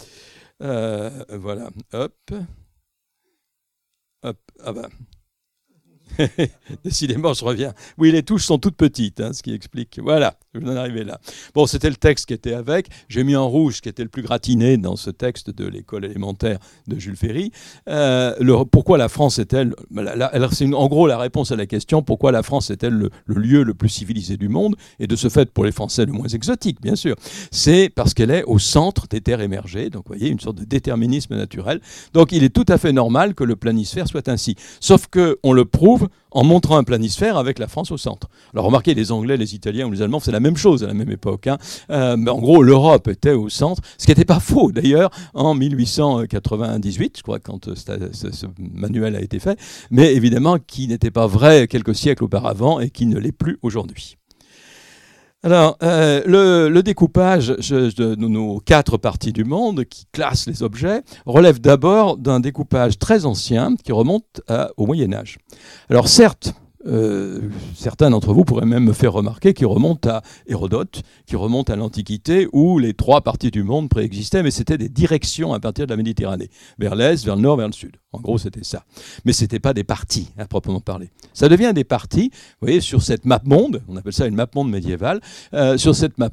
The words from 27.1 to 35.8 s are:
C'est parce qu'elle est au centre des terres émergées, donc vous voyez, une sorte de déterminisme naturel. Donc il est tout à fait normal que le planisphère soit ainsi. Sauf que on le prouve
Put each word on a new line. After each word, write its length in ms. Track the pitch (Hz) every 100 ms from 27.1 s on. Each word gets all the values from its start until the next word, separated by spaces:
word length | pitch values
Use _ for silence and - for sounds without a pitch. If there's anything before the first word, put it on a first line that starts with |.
| 110 - - 190
C'est 400 | - - 175 190
parce 200 | - 120
qu'elle 180 | - 113
est 140 | 160 -
au 140 | 107
centre 480 | - 147 170 - -
des 120 | 110
terres 220 | 110 120
émergées, 480 | 104 95 95 95 135
donc 160 | 104 -
vous 80 | 98
voyez, 140 | 151
une 100 | 110
sorte 180 | 107 98
de 60 |
déterminisme 720 | 107 135 135 120 117 139 - 107
naturel. 460 | 101 - 92 156 - - -
Donc 180 | 165 165
il 120 | 170
est 60 | 135
tout 160 | - 240
à 80 | 175
fait 160 | 170
normal 420 | 135 117 127 196 175
que 80 |
le 140 | 127 107
planisphère 500 | 117 113 101 - 170
soit 220 | 156 131
ainsi. 260 | 117 - - - -
Sauf 280 | - 196 -
que 300 | 180 175 143
on 80 | 139
le 140 | 127 123
prouve 320 | -